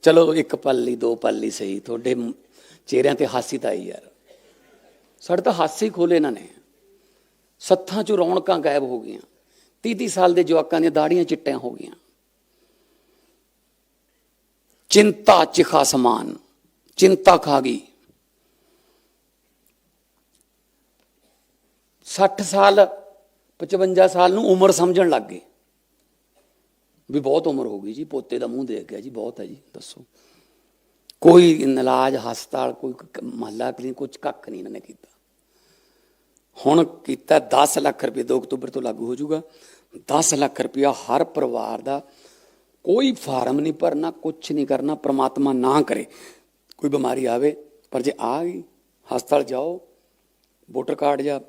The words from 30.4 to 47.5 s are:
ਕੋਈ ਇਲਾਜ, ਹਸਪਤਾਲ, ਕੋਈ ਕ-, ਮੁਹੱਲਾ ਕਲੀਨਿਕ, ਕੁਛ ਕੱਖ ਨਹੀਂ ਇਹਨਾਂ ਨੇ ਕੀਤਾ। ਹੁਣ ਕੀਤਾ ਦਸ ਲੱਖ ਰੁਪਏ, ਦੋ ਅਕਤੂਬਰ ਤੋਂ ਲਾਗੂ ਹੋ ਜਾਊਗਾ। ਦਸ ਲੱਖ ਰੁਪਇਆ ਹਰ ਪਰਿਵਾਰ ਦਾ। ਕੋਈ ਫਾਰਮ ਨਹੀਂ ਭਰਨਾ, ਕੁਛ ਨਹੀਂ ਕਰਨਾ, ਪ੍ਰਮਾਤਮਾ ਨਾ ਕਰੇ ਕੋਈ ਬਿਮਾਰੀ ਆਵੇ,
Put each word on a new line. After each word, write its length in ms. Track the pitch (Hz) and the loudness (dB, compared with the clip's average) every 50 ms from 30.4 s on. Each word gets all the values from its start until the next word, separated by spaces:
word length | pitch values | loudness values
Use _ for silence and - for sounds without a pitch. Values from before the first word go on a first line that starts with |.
| _ _ _ _ _ _ _ _ _ _ _ _ _ _ - _ | _ _ _ _ _ _ _ _ _ _ _ _ _ _ -18 _
ਕੋਈ 420 | - 165 170 180 180 170 160 156 | 6 10 10 10 10 8 4 4
ਇਲਾਜ, 540 | 135 135 135 131 127 127 127 127 131 135 135 | 2 0 0 0 0 0 2 2 2 0 0
ਹਸਪਤਾਲ, 560 | 127 110 117 117 - - _ - 135 127 127 | -2 -6 -8 -10 -10 -14 _ -6 -4 -4 -4
ਕੋਈ 200 | 120 - - 135 | -6 -8 -10 -12
ਕ-, 300 | 123 - - - _ - | -12 -12 -20 -20 _ -16
ਮੁਹੱਲਾ 500 | - 120 - - 117 107 104 113 123 123 | -14 -12 -12 -10 -12 -10 -8 -8 -8 -8
ਕਲੀਨਿਕ, 240 | 127 - 123 131 127 | -8 -10 -12 -12 -10
ਕੁਛ 220 | - 143 131 - - | -10 -12 -14 -14 -12
ਕੱਖ 300 | - 143 - - - - | -10 -10 -10 -10 -16 -16
ਨਹੀਂ 120 | 107 92 | -16 -14
ਇਹਨਾਂ 120 | 92 104 | -14 -14
ਨੇ 80 | 107 104 | -16 -16
ਕੀਤਾ। 280 | - - - _ _ _ _ _ _ _ _ _ _ _ _ _ _ _ _ _ _ _ _ _ _ _ _ _ _ _ _ _ _ _ _ - - | -18 -20 -20 _ _ _ _ _ _ _ _ _ _ _ _ _ _ _ _ _ _ _ _ _ _ _ _ _ _ _ _ _ _ _ _ -2 0
ਹੁਣ 180 | 135 151 165 160 | 4 4 4 4
ਕੀਤਾ 540 | 165 - - - - 135 - _ - 156 151 | 2 -4 -16 -10 -10 -10 -10 _ 2 2 2
ਦਸ 400 | - - 139 127 143 151 - 165 | 2 2 4 4 4 4 2 -2
ਲੱਖ 260 | 143 147 139 - - | -2 -2 -4 -4 -8
ਰੁਪਏ, 180 | - - 131 | -6 -6 -6
ਦੋ 180 | 120 120 127 127 | -4 -2 -2 -2
ਅਕਤੂਬਰ 300 | 123 - 135 131 127 120 | -2 -6 -10 -8 -10 -10
ਤੋਂ 120 | - 135 | -10 -8
ਲਾਗੂ 240 | 123 120 110 113 113 | -8 -6 -8 -8 -8
ਹੋ 80 | 117 123 | -10 -8
ਜਾਊਗਾ। 280 | 127 147 151 156 156 160 - _ _ - - - _ _ _ _ - | -8 -6 -6 -6 -6 -8 -12 _ _ -20 -20 -20 _ _ _ _ -20
ਦਸ 360 | _ - 139 151 160 - 156 | _ -2 0 0 0 0 0
ਲੱਖ 260 | 139 143 139 139 - | 0 -2 -2 -2 -4
ਰੁਪਇਆ 320 | 127 - - 131 139 143 | -6 -6 -2 0 0 0
ਹਰ 320 | 131 - - - 123 135 - | 0 -2 -4 -2 0 0 0
ਪਰਿਵਾਰ 560 | - - 151 151 123 117 117 110 110 113 117 | -2 -2 -4 -4 -4 -4 -6 -6 -6 -10 -10
ਦਾ। 220 | 110 135 139 143 - _ _ _ _ - _ _ _ _ _ _ _ _ _ _ _ | -8 -8 -8 -8 -10 _ _ _ _ -20 _ _ _ _ _ _ _ _ _ _ _
ਕੋਈ 280 | - 185 233 277 269 | 0 0 2 2 0
ਫਾਰਮ 480 | 240 - - 147 135 127 120 120 131 143 | -2 -4 -6 -6 -4 -2 -2 -2 -2 -2
ਨਹੀਂ 120 | 147 160 | -2 -4
ਭਰਨਾ, 380 | 151 156 175 170 147 147 160 165 | -4 -2 -2 -2 -2 -2 -6 -6
ਕੁਛ 420 | 160 - - 165 156 - - - | -8 -8 -10 -10 -10 -8 -10 -6
ਨਹੀਂ 140 | 151 151 139 | -4 -4 -2
ਕਰਨਾ, 280 | 131 139 131 131 147 156 | -2 -2 -2 -2 -4 -6
ਪ੍ਰਮਾਤਮਾ 580 | 151 - 143 139 131 131 139 - 139 139 139 | -4 -4 -4 -2 0 -2 -2 -2 -4 -4 -2
ਨਾ 300 | 135 127 123 131 139 151 | -2 0 0 2 2 2
ਕਰੇ 240 | 143 - - 104 95 - - - - - - _ _ _ _ _ _ _ - - | 2 0 -4 -6 -6 -12 -16 -20 -20 -20 -20 _ _ _ _ _ _ _ -14 -6
ਕੋਈ 120 | - 143 | -4 -4
ਬਿਮਾਰੀ 340 | 139 143 131 123 123 131 131 | -2 -2 -2 -4 -4 -4 -4
ਆਵੇ, 320 | 120 117 120 139 147 | -4 -2 0 0 -2